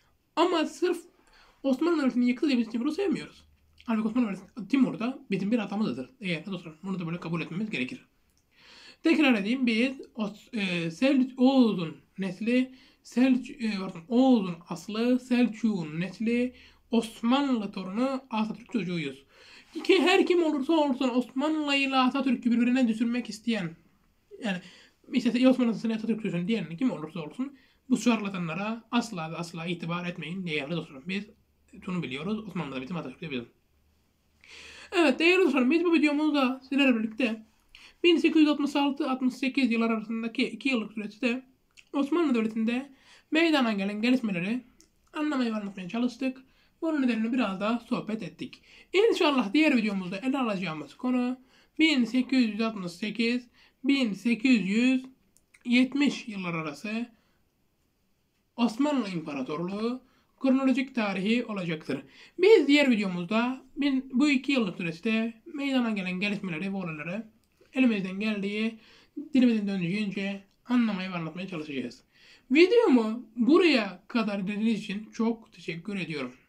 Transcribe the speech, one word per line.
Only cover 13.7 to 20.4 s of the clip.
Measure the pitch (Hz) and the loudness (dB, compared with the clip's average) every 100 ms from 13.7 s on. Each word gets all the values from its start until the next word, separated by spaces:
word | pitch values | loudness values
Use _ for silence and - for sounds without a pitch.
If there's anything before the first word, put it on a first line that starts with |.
| 190 | -4
pardon, | 185 175 - | -6 -10 0
Oğuz'un | 233 262 233 180 165 - | 4 6 4 2 -6 -10
aslı, | 170 - 214 240 254 | -10 -6 -2 0 0
Selçuk'un | - 240 240 - 220 190 156 156 | 2 2 2 0 -2 -2 -4 -6
nesli, | 185 - 226 240 247 - - _ _ | -6 -4 -2 0 -2 -6 -20 _ _
Osmanlı | 226 - - 233 277 277 233 196 | -2 -2 -4 0 2 2 0 -4
torunu, | 196 185 208 269 262 - | -8 -6 -2 -2 -2 -6
Atatürk | 220 214 - - | -4 -4 -6 -6
çocuğuyuz. | 220 180 170 139 131 _ _ - - - 320 | -6 -4 -4 -6 -8 _ _ -20 -20 -16 -4
Ki | - 370 | 2 4
her | 320 381 - | 6 4 4
kim | 349 | 4